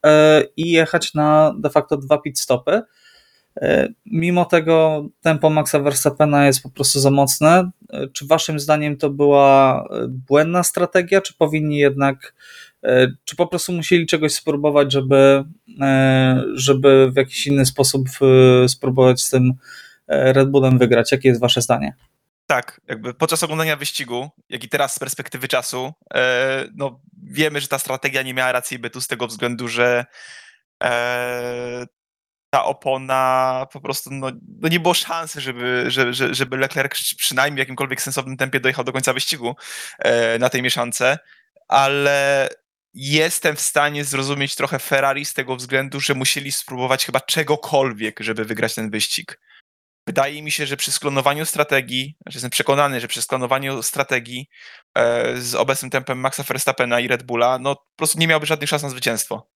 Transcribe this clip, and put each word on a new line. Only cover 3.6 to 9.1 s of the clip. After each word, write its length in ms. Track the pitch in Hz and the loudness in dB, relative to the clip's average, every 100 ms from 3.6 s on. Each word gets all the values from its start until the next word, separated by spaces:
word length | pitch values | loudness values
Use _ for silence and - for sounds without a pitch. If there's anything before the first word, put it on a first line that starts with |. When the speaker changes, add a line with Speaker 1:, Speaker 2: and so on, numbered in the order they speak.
Speaker 1:
E, 280 | - - - 233 - | 0 2 0 -6 -6
mimo 380 | 165 170 180 | -2 0 0
tego 640 | 170 175 160 165 160 156 147 _ | 2 2 4 4 4 0 -8 _
tempo 280 | 165 156 156 | 0 2 2
Maxa 280 | 156 147 147 | 2 0 0
Verstappena 680 | 143 139 147 143 151 143 143 | 0 0 -2 2 2 4 4
jest 160 | 131 | 2
po 80 | 135 | -4
prostu 300 | - 135 143 | -4 -2 2
za 100 | 135 | 2
mocne. 600 | 139 139 - 151 180 180 - _ | 4 2 4 4 4 2 -8 _
E, 160 | 139 135 | -10 -8
czy 180 | - 139 | -10 0
waszym 340 | 160 - 151 | 0 0 -4
zdaniem 360 | 143 151 151 143 | 0 0 0 -2
to 140 | 147 | -4